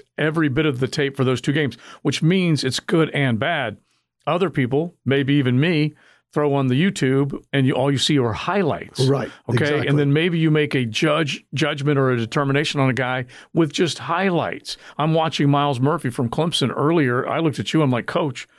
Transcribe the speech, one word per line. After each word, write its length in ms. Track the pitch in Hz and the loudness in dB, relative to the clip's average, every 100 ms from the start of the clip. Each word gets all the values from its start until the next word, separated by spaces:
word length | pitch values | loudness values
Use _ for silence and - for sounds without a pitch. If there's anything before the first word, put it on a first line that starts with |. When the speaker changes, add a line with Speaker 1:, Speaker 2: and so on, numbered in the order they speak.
| - - | -12 -4
Speaker 1:
every 300 | 151 160 156 | -2 0 0
bit 180 | 127 156 | 0 -2
of 140 | 123 | 0
the 80 | 127 | -4
tape 300 | - 139 139 | -2 -4 0
for 60 | 127 | 0
those 160 | 123 | 0
two 120 | - | -2
games, 240 | 139 143 - - - | -2 -2 -6 -18 -6
which 200 | - - | -4 0
means 400 | 156 190 175 151 | 2 2 2 0
it's 160 | 131 - | 0 -4
good 300 | - 170 156 | -2 0 0
and 260 | 147 135 113 | 0 0 0
bad. 400 | 139 165 123 104 _ _ _ _ - | -2 -2 -4 -8 _ _ _ _ -4
Other 240 | 160 180 | 0 0
people, 460 | - 127 135 170 - - | 0 0 0 -2 -6 -2
maybe 280 | 139 139 143 | 0 2 2
even 240 | 127 123 | 2 2
me, 340 | 156 160 151 147 _ _ _ | 2 2 -2 -4 _ _ _
throw 200 | - 147 | -2 0
on 140 | 139 135 | 2 0
the 80 | 123 | 2
YouTube 640 | 190 - 135 135 143 139 - | 0 0 0 2 0 -4 -6
and 120 | 139 131 | 0 2
you, 80 | |
all 160 | 139 139 | 2 0
you 80 | 139 | 0
see 220 | - 147 | 2 2
are 140 | 120 | 0
highlights. 640 | 104 - 196 165 120 - - 131 | -2 -2 0 0 -2 -8 -2 0
Speaker 2:
Right, 240 | 139 113 - - | 2 -2 -12 -4
Speaker 1:
Okay. 160 | 113 | 0
Speaker 2:
exactly. 240 | 147 147 139 | 0 0 0
Speaker 1:
And 100 | 143 | 2
then 140 | 143 | 2
maybe 260 | 143 175 170 | 2 2 2
you 140 | 160 | 2
make 240 | 151 147 147 | 2 2 0
a 100 | 117 | -2
judge, 600 | 107 160 151 156 185 - | 0 0 0 -2 -6 -8
judgment 440 | 135 151 147 139 139 | -2 -2 0 0 2
or 140 | 135 | 2
a 60 | 123 | 0
determination 640 | 113 - 143 139 160 147 | 0 -2 0 0 0 0
on 80 | 135 | 0
a 40 | |
guy 320 | 127 127 127 123 - - | 0 -2 -4 -6 -14 -6
with 180 | - 160 | 0 0
just 280 | - - - | 0 -2 -2
highlights. 760 | 127 165 196 170 104 - - - - - | -4 0 0 0 -2 -6 -12 -16 -16 -4
I'm 160 | 151 | 0
watching 360 | 160 160 - 147 | 2 0 0 2
Myles 300 | 143 143 127 | 2 2 0
Murphy 300 | 135 160 131 | 0 0 -4
from 200 | 117 120 | -2 -4
Clemson 420 | - 165 - 131 - | 0 -2 0 -2 0
earlier. 500 | 139 170 131 123 - | 2 2 2 0 -2
I 120 | 131 | 0
looked 200 | 165 120 | 0 -2
at 140 | 104 | -2
you. 80 | 160 | 0
I'm 80 | 147 | 2
like, 160 | 120 - | 0 -2
"Coach, 380 | - 156 127 - | -2 -2 -4 -14